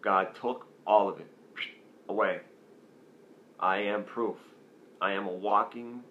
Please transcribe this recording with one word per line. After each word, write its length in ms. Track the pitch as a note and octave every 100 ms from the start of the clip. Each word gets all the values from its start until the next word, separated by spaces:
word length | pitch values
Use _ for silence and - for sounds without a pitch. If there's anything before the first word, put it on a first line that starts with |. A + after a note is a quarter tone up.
God 340 | G#2 F#2+ F#2 -
took 320 | B2 B2 - - -
all 240 | G#2+ G2
of 100 | F2
it 80 | - - - - - - - - -
away. 320 | G2+ G2 F2+ - - - - - - - - - - - -
I 180 | F#2 F#2+
am 260 | G2+ G#2
proof. 340 | G#2 B2 A2 - - - - - - -
I 100 | F#2+
am 120 | G2 G2+
a 40 |
walking 720 | F2+ G2+ G#2 G#2+ A#2+ A#2+ A#2+ A#2+